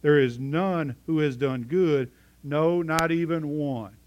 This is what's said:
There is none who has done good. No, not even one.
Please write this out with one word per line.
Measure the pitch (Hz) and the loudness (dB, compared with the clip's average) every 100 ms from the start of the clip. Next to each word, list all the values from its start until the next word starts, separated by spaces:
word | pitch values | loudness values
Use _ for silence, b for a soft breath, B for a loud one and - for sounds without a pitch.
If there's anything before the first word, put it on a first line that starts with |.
There | 151 147 | 6 6
is | 131 120 | 4 0
none | 135 151 190 175 147 120 | -4 -2 -2 -2 -4 -8
who | - 160 | -4 0
has | 151 123 | 0 0
done | 139 131 | -2 -2
good. | 117 170 175 143 127 b b b | -2 0 2 2 -2 b b b
No, | 143 147 160 175 | -4 0 2 2
not | 165 160 165 | 0 0 0
even | 165 165 165 151 | 0 -2 -4 -4
one. | 151 147 127 101 107 | -4 -4 -6 -10 -18